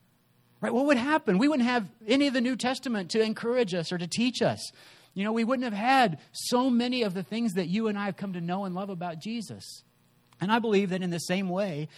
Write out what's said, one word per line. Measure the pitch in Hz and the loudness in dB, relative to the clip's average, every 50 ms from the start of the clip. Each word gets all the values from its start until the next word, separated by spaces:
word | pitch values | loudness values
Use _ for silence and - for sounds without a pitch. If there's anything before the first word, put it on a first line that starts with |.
| _ _ _ _ _ _ _ _ _ _ _ _ | _ _ _ _ _ _ _ _ _ _ _ _
Right? | - 220 233 | -4 -2 0
What | 247 285 | 2 2
would | 302 285 | 4 2
happen? | 233 240 294 311 311 - 220 185 190 | 2 2 2 0 0 2 2 2 4
We | 269 | 4
wouldn't | 294 311 262 233 247 | 4 4 2 2 2
have | 247 240 196 160 - _ 220 214 | 2 0 -2 -4 -12 _ 0 2
any | 247 277 285 | 2 4 4
of | 285 240 | 2 2
the | 262 | 2
New | 233 254 262 | 0 0 0
Testament | 202 233 247 262 - - 269 226 202 180 156 | 0 -2 -2 -2 -2 -4 -4 -4 -4 -4 0
to | - 220 | 2 2
encourage | 220 220 220 - - 233 247 254 240 175 185 | 2 2 0 -2 -4 -2 0 0 0 0 0
us | 175 156 - | -4 -2 -2
or | 180 170 | -4 -4
to | 175 160 | -4 -4
teach | - - 233 254 233 - | -2 0 0 0 2 2
us. | 226 143 107 - - - - - - - - - - _ _ | 2 2 0 -2 -8 -14 -16 -20 -20 -20 -20 -20 -20 _ _
You | 185 | -4
know, | 196 214 | -2 0
we | 226 226 233 | 0 0 2
wouldn't | 214 262 247 | 0 0 0
have | 254 240 | -2 -4
had | 208 196 220 254 262 262 247 196 156 - - _ | -4 0 2 4 6 6 6 4 2 -4 -10 _
so | - - - - 247 247 254 269 | -12 -10 -2 0 2 2 4 4
many | 240 233 240 247 254 254 | 4 4 2 2 0 0
of | 226 202 175 | 0 0 -2
the | 190 | -4
things | 180 - 208 226 233 220 | -6 -4 -4 -2 -2 0
that | 170 190 175 151 | 0 0 0 0
you | 180 220 226 | 0 0 0
and | 214 202 | 0 -2
I | 202 202 | -2 -2
have | 202 - | -4 -4
come | - 202 196 | -4 -6 -6
to | 175 180 | -6 -6
know | 170 170 180 196 202 | -4 -4 -4 -4 -4
and | 185 175 | -6 -6
love | 180 202 202 | -6 -6 -6
about | 196 165 175 175 160 160 | -8 -8 -8 -8 -8 -8
Jesus. | - 214 233 233 190 147 113 98 - - - - _ _ _ _ _ _ _ _ _ _ _ _ | -8 -8 -8 -8 -8 -10 -12 -14 -14 -16 -18 -20 _ _ _ _ _ _ _ _ _ _ _ _
And | 165 196 | 0 2
I | 220 240 | 2 2
believe | 214 226 208 196 202 180 | 2 4 4 4 4 2
that | 185 185 | -2 -2
in | 185 180 | -2 -2
the | 170 170 | -2 -4
same | - - 180 196 196 185 | -2 -2 -2 -2 -2 -2
way | 175 190 208 190 151 147 156 - - | -2 -2 -2 -2 -4 -6 -6 -8 -10